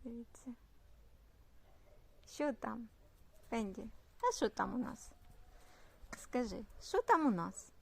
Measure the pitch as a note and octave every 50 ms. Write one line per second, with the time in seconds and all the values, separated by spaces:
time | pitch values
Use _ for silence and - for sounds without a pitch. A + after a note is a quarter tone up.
0 | - B3 A#3 A#3 A#3 - - - - C4 A#3 - - - - - - - - -
1 | - - - - - - - - - - - - - - - - - - - -
2 | - - - - - - - - D4 D4 B3 - - A3 A3 A3+ A#3 A3 - -
3 | - - - - - - - - - - - A#3 A3 G3 F#3 - - G#3+ - -
4 | - - - - - B4 A#4+ - - G#4+ - - - - - B3 B3 - - -
5 | - - - - - - - - - - - - - - - - - - - -
6 | - - - - - - - B3 B3 A3 F#3+ F#3+ A3 - - - - - - F#4+
7 | - - A#4 - D#4 C#4+ G#3+ F3 E3+ E3+ - - - - - -